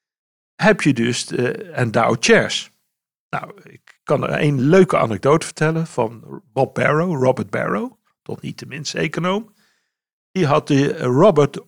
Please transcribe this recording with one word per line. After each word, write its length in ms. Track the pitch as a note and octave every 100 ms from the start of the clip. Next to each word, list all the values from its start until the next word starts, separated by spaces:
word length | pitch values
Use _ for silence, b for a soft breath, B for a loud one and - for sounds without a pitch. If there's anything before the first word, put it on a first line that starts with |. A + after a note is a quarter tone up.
| _ _ _ _ _ -
heb 260 | G#3 G3+
je 120 | D3+
dus 320 | A#2 A#2 B2+ -
de 260 | - B2 -
endowed 600 | - - A#2 A#2 A#2 B2+ -
chairs. 460 | G#3+ G#2 - - _ _ _ _ _ _
Nou, 320 | - - -
ik 360 | - - _ _
kan 200 | - C#3
er 60 | -
één 300 | D3 D3 C3+
leuke 360 | C#3 F#3 F3+ -
anekdote 480 | A#2 G2+ C3+ E3 -
vertellen 420 | - D#3 D#3+ E3
van 540 | - A2+ A2+ - - -
Bob 200 | C#3 C3 -
Barrow, 480 | C3 D3+ F#3 C#3+
Robert 260 | B2+ B2+ G2
Barrow, 420 | A#2 - G3 B3+ - _ _
toch 200 | - -
niet 180 | - -
de 60 | -
minste 320 | C#3 C#3 E3
econoom. 560 | E3 - F3+ G3+ A3 _ _ _ _ _ _ _ _
Die 140 | F#3 D3
had 220 | D3+ -
de 300 | C#3 C#3+ -
Robert 600 | B2+ B2+ G#3 D3 C#3+ -